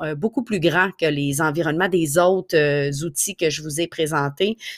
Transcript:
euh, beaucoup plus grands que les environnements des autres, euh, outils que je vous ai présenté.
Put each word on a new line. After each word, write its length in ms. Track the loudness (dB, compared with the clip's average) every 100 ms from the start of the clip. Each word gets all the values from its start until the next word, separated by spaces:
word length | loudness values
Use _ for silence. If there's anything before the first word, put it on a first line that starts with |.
euh, 120 | -8
beaucoup 300 | -4 -2 -2
plus 160 | -2 0
grands 300 | 2 2 0 0
que 60 | 0
les 360 | 0 -2 0
environnements 460 | 0 0 0 0 2
des 300 | 2 2 4
autres, 400 | 4 2 2 2
euh, 340 | 2 2 -2 -4 -6
outils 320 | -4 -6 -2
que 120 | -2
je 120 | -2
vous 200 | -6 -4
ai 60 | -4
présenté. 720 | -2 -2 0 -2 0 -2 -2 -10